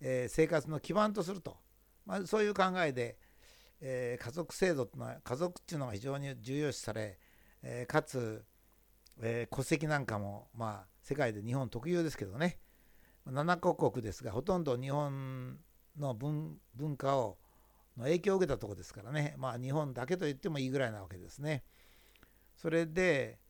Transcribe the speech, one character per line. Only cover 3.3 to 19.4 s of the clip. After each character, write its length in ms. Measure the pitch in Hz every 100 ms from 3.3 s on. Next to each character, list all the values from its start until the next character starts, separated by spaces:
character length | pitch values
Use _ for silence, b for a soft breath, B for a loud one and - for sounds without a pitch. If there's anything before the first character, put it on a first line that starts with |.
| b b b b _
え 380 | 135 127 123 123
ー、 40 |
家 80 | 120
族 240 | 156 160 -
制 180 | 190
度 100 | 147
っ 40 | 120
て 80 | 139
い 40 |
う 40 |
の 60 | 120
は、 80 | 123
家 120 | - 131
族 260 | 180 180
っ 20 |
て 120 | - 160
い 20 |
う 20 |
の 80 | 127
が 60 |
非 60 | 101
常 180 | 135 139
に 180 | 139 127
重 180 | 110 143
要 120 | 147
視 100 | -
さ 120 | -
れ、 240 | 107 107 92 b b b b
え 220 | 127 120 123
ー、 40 |
か 120 | 156
つ、 400 | 151 131 113 110 - _ _ _ _ _ _ -
え 260 | 113 117 117
ー、 60 | -
戸 80 |
籍 240 | 131 156 151
な 100 | 147
ん 80 | 123
か 140 | 104
も、 280 | 101 101 - 113
ま 300 | 113 101 101
あ、 20 | _
世 140 | - 139
界 180 | 127
で 80 | 104
日 120 | 110
本 160 | 131 123
特 200 | 117 147
有 140 | 175
で 60 | 160
す 80 | 120
け 80 | 98
ど 120 | 101
ね。 220 | 170 - b b b b b b -
七 320 | 131 165 202
カ 180 | 180 -
国 260 | 139 127
で 100 | 107
す 120 | -
が、 80 | 123
ほ 100 | 107
と 160 | - 185
ん 60 |
ど 140 | 151 123
日 120 | 135
本 680 | 143 147 139 131 131 127 135 - _ _ 147
の 180 | 143 110
文-、 420 | 143 151 156 151 _ 117
文 220 | 151 135
化 200 | 139 139
を、 200 | 110 - b b b b b -
の 80 | 127
影 140 | 175
響 120 | 196 190
を 20 |
受 80 | 175
け 60 |
た 60 | 120
と 100 | 107
こ 80 | 98
で 80 |
す 100 | -
か 80 | -
ら 100 | 104
ね。 240 | 151 147
ま 160 | 139